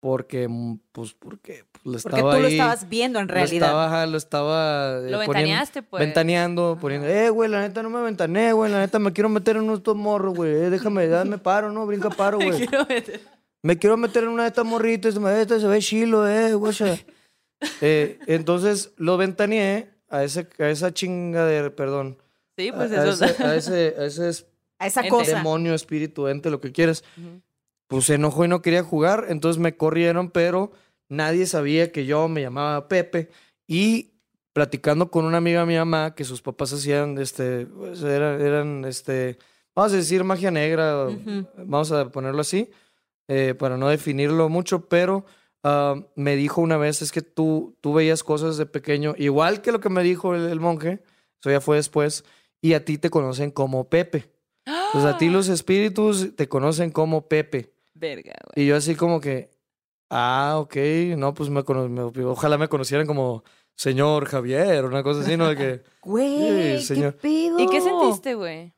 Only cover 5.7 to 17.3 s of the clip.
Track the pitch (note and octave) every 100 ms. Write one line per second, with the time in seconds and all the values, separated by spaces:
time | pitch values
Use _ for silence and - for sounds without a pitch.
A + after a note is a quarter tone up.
5.7 | - A#3 F#3 D3+ D#3 D#3+ F3 F3 F3 E3+
6.7 | E3 D3+ C#3 C#3+ G3 A3+ A3 A3+ G#3 G3+
7.7 | G3 A3+ A#3+ A#3 G3 E3 F3+ A3+ A3 G#3+
8.7 | G3+ G3 A3 G3+ F3+ G#3 G#3+ G3 A3 A3
9.7 | G#3+ G3 G#3 G#3 G#3 F#3+ F3 E3 D3+ F3
10.7 | F#3 G#3 G3+ E3 E3+ F#3+ G3+ F3+ G3 G#3
11.7 | G#3+ G#3+ G#3 G3+ - G3 G#3 C#4+ D#3 A#3+
12.7 | C#4 C#4+ B3 A3+ G#3 - _ _ _ D#3
13.7 | E3+ G#3 A3+ A#3 A#3+ A3+ A#3 A#3 A#3 A3+
14.7 | A3+ A3+ A3+ A3 G#3 G3+ G#3 G#3+ A3+ G#3+
15.7 | G#3 G3+ G#3+ A#3 A3 G#3 G#3+ A3+ G#3+ G#3+
16.7 | G#3 G#3 E3 - _ _